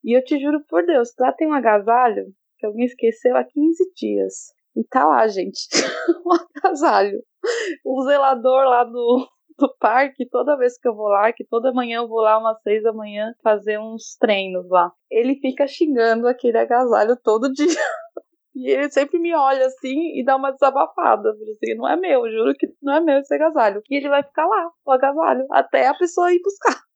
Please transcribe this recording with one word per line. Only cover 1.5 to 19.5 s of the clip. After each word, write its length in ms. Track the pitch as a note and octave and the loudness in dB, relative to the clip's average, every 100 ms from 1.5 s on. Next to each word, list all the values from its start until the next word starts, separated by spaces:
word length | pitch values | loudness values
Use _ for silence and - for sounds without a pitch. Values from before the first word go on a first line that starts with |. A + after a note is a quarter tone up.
agasalho 720 | D4 A3+ G#3 G3+ A#3 B3 G3 F#3+ F#3+ _ _ | 0 2 2 2 2 2 0 -8 -16 _ _
que 60 | G#3+ | -8
alguém 180 | G#3 B3 | -4 -4
esqueceu 500 | - A3+ A3+ B3 B3+ | 0 -2 0 0 0
há 80 | |
quinze 400 | B3+ D4 D#4 E4 F#4 - | -2 0 0 0 -4 -4
dias. 580 | G#3+ G3+ G3 - - _ _ - | -4 -2 -4 -6 -20 _ _ -6
E 80 | |
tá 200 | A#3 C4 D4 | -2 2 2
lá, 200 | C4+ A3 | 4 2
gente, 400 | G3 F#3 - - | 0 -8 -10 -4
<laughs> 500 | - - - - E4+ | -4 -4 -4 -2 -2
um 360 | F4 F4 - C#4+ | 0 0 0 -14
agasalho. 640 | F#4+ D#4 D4+ G#3 G3+ G3+ - _ A4 A#4 G#4 D#4 | -10 -2 2 2 0 -4 -12 _ -6 -6 -6 -8
O 200 | - C4 | -6 -4
zelador 640 | C4 C#4+ C4+ B3+ B3 C4 C4+ | 0 2 2 2 2 2 4
lá 180 | A#3+ | 2
do, 440 | A#3+ A#3+ A#3 B3+ C4 _ _ - | 0 -2 0 0 -2 _ _ -4
do 180 | C4+ - | -4 0
parque, 500 | A3 A#3 C#4 - B3 | 0 2 0 -4 -6
toda 280 | B3 B3 C#4+ | -4 0 0
vez 200 | B3 B3 | 0 0
que 100 | B3+ | -6
eu 60 | |
vou 140 | G#3+ G#3+ | -4 0
lá, 260 | G3+ G#3+ | 2 2
que 100 | A#3+ | -2
toda 300 | A#3 A#3 B3+ | -6 -2 -2
manhã 280 | B3 A#3+ A#3 | -2 -4 -6
eu 60 | A#3 | -4
vou 120 | A3+ | 0
lá 160 | A3 A3 | 2 2
umas 240 | A3+ A3 | 0 -4
seis 220 | - G#3+ | -2 0
da 100 | A3 | 0
manhã 400 | A3 G#3+ G#3 G#3+ A3+ | -4 -10 -8 -8 -4
fazer 360 | A3+ G#3+ G3+ G#3+ | 0 0 -2 -6
uns 360 | A3 A3+ - - | -6 -14 -16 -4
treinos 500 | A3 G3+ F#3+ F#3 F3+ | 0 0 -2 -6 0
lá, 220 | F3+ F3 _ _ | 2 2 _ _
ele 300 | A3 B3 C#4 | 0 0 0
fica 260 | C4 C4 C#4 | -4 -2 -4
xingando 600 | - D#4+ B3+ A3+ A3+ A#3+ | 0 0 2 2 2 0
aquele 320 | B3+ B3 A3+ | 0 0 0
agasalho 580 | A3+ A#3+ B3+ G#3+ G#3+ A#3+ | 2 2 2 2 2 0
todo 260 | - A3 C4+ | 2 2 0
<laughs> 40 | |
dia. 140 | C4+ D4+ D#4+ - - E5 - _ _ _ | 0 0 0 -4 -8 -14 -20 _ _ _
E 160 | C4+ B3+ | -10 -2
ele 220 | C4 C#4+ | 0 0
sempre 260 | C#4 C#4+ F4 | 0 0 -2
me 140 | E4+ | 0
olha 320 | E4 C4+ | 2 2